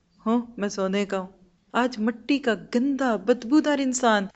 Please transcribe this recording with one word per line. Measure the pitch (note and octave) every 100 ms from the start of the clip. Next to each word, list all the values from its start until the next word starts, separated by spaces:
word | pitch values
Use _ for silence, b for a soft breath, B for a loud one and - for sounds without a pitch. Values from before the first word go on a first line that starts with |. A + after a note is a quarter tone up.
| _ _ A3
"हो, | A#3+ A#3 -
मैं | G3+
सोने | G3+ F#3+ G3+ G3
का | G3
हूँ।" | F3+ - _ _ _ A3+
आज | B3+ A3+
मिट्टी | A3 A#3 - C#4
का | A#3+
गंदा, | G3 - A#3+ C#4 C4+ C4 G#3
बदबूदार | G3+ B3 A3+ D4+ D4+ C#4+
इंसान | C4 B3 A#3+ G#3 F#3+